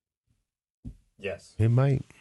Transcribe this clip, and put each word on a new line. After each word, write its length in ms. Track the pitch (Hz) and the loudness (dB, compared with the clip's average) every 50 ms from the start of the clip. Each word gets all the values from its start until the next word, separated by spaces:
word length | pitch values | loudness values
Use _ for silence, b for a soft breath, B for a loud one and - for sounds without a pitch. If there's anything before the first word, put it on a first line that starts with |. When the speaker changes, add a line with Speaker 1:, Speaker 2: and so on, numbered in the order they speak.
| _ _ _ _ _ _ _ _ _ _ _ _ _ _ _ _ - - - _ _ _ _ - | _ _ _ _ _ _ _ _ _ _ _ _ _ _ _ _ -18 -18 -18 _ _ _ _ -12
Speaker 1:
Yes. 360 | 104 98 80 - - - - - | -10 -10 -10 -10 -14 -12 -4 -2
Speaker 2:
It 120 | 107 113 | 0 2
might. 320 | 120 127 135 139 135 - - _ - - | 2 2 2 2 0 0 -4 _ -20 -20